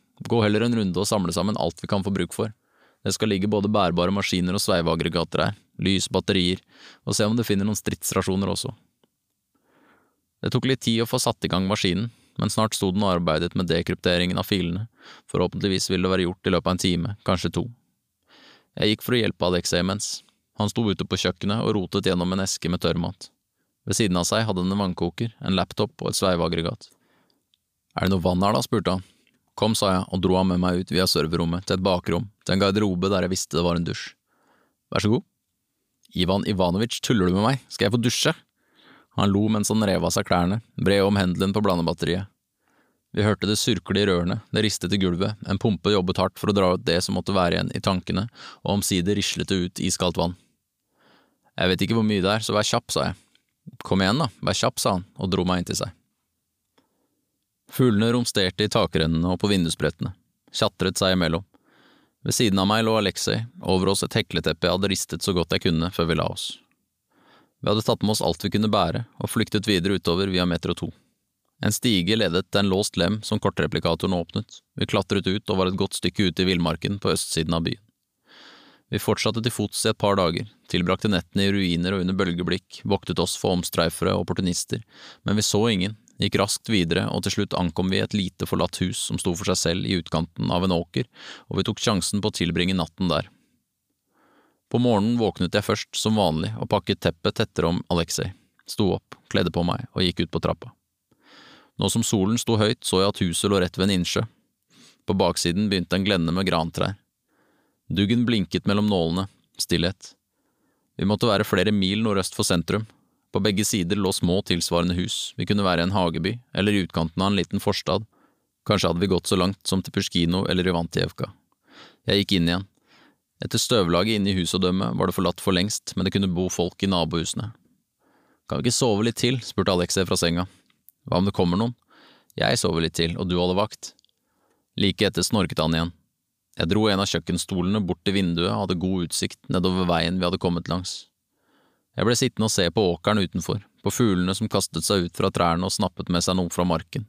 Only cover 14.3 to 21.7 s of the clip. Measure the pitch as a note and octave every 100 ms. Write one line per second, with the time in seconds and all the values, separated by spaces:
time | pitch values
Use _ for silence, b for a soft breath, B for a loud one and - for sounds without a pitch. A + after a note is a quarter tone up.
14.3 | F#2 F#2+ G2+ F2 F2 A2+ B B B _
15.3 | - F2+ F#2 G2+ F#2+ - F#2 F#2 F#2+ F2+
16.3 | F#2 - F2 F#2 F#2 F#2+ E2+ F#2 G#2 -
17.3 | F#2 F2 F2 G2+ - _ _ _ _ _
18.3 | B B B B - G#2+ G#2+ - B2 G#2
19.3 | - F2 F2+ - F2 F2+ G#2 - - _
20.3 | _ _ - G#2 A#2+ A2 F#2 F2 F#2 F#2
21.3 | - G2 G#2+ G#2+